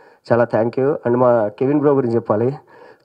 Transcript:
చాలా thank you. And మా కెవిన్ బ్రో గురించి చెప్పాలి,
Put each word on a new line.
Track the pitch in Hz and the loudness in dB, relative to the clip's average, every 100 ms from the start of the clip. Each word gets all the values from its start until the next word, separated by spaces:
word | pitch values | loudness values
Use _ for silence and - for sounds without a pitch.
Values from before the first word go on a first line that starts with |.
| - _ - | -20 _ -2
చాలా | 117 117 113 | 0 0 0
thank | 117 131 | -2 -2
you. | 135 - 123 | -2 -2 -2
And | 120 | 2
మా | 123 120 107 - | 2 2 0 -2
కెవిన్ | 135 147 | -2 0
బ్రో | 143 | 2
గురించి | 139 123 117 | 0 0 -2
చెప్పాలి, | 113 107 120 147 _ - - - | -2 -2 -2 -6 _ -20 -20 -18